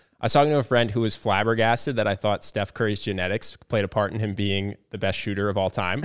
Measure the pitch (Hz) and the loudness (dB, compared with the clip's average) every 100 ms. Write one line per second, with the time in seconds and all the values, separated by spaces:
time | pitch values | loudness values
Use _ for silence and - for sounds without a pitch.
0 | _ _ 110 147 151 147 120 120 117 113 | _ _ 2 4 4 2 2 2 2 0
1 | 110 - 113 98 110 113 113 120 - 117 | -2 0 2 2 2 2 2 2 0 0
2 | 104 98 107 101 - 107 98 - 110 104 | 0 0 0 -2 -4 -6 -6 -2 -2 -2
3 | - 95 90 107 - - - 110 98 110 | -4 -2 -2 -2 -6 -12 -2 0 0 0
4 | 101 110 107 98 101 98 101 - _ 101 | -2 -2 -4 -2 0 0 -2 -6 _ -4
5 | 98 - 107 101 104 98 95 - 90 110 | -2 -2 -4 -2 -2 0 -2 -2 -2 -2